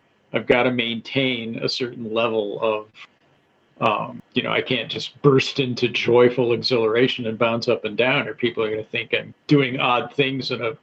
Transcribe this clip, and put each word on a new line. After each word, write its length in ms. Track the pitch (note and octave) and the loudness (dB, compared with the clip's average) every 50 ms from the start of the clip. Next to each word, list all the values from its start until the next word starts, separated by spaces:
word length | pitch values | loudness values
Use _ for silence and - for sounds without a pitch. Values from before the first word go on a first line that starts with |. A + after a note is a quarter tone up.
| _ _ _ _ _ _ | _ _ _ _ _ _
I've 160 | - A#2 G#2+ | -6 0 2
gotta 240 | - B2 B2 C3 B2+ | 4 4 4 4 2
maintain 920 | B2 A#2+ A#2 A#2 A#2 A2+ - - - C#3 C3+ C3 B2 A#2 A2+ A2+ A#2 C3 | 2 0 -2 -2 -4 -6 -8 -4 -2 0 0 0 -2 -4 -6 -8 -6 -4
a 60 | C#3 | -4
certain 460 | B2+ - - B2+ A#2+ - A#2+ A#2 G#2+ A2 | -4 -4 -4 -6 -6 -6 -8 -8 -4 -2
level 480 | A2+ A#2 A#2 A2 A2 G#2 G2+ - - | 0 0 0 0 0 -2 -2 -4 -2
of, 260 | A2+ A2 G#2+ G#2+ G#2+ - _ - - - _ _ _ _ _ _ _ _ _ _ _ _ _ - | -2 0 -2 -2 -6 -12 _ -20 -20 -20 _ _ _ _ _ _ _ _ _ _ _ _ _ -2
um, 400 | B2 A2+ G2+ A2 A2 A#2 - - - _ - | 0 0 0 0 -4 -6 -10 -14 -18 _ -4
you 80 | A#2+ A2 | -4 -2
know, 80 | A2 | 0
I 100 | A2 A#2 | -2 -2
can't 300 | A2+ - C3 A#2 A2 - | -2 -2 -2 -4 -4 -6
just 280 | - A2 - - - - - | -8 -8 -10 -12 -6 2 4
burst 360 | C#3+ C3 C3+ - - - - | 4 6 4 2 0 -2 -2
into 280 | C3+ B2 A#2+ - B2+ A2+ | -2 -2 -2 -2 -2 -2
joyful 640 | - - - A#2+ A#2 A#2+ B2 A#2+ B2 C3+ A#2+ A#2 A#2 | 0 0 2 4 6 6 6 6 4 2 2 2 0
exhilaration 720 | A2 A2+ - C3 A#2 A2+ G#2+ A2 A#2+ C3+ B2+ - - A#2 | 0 0 0 0 2 2 2 2 2 2 2 0 -2 -6
and 120 | A2 A2 | -6 -2
bounce 300 | G#2+ A#2+ A2+ A#2 A#2 - | 0 0 0 0 0 0
up 160 | B2 A2+ A2 - | 0 0 0 -2
and 140 | A2 G#2 | -2 -2
down, 300 | G#2+ A#2+ B2+ C#3+ C#3 A2+ | 0 2 2 2 0 -2
or 80 | A2 G#2+ | -4 -4
people 280 | - B2 A#2 A#2 A#2 A2 | -2 -4 -2 0 -2 -2
are 60 | G#2+ | -2
gonna 140 | A2 G#2+ G#2 | -2 -4 -6
think 300 | - - A#2 A2 - A#2 | -6 -8 -8 -4 -2 -4
I'm 180 | A2 G#2+ A2 - _ _ | -4 -4 -8 -14 _ _
doing 320 | - D3+ C#3+ C3+ B2 B2+ C#3+ | 2 4 4 4 2 0 0
odd 340 | C#3+ B2+ A#2+ A#2+ - - - | 0 2 2 0 0 0 0
things 380 | - C#3 C3 C3+ C3 A#2+ - | 0 0 0 0 -4 -4 -4
in 100 | B2+ A#2 | -4 -4
a, 120 | A#2+ A2+ - - | -4 -4 -6 -8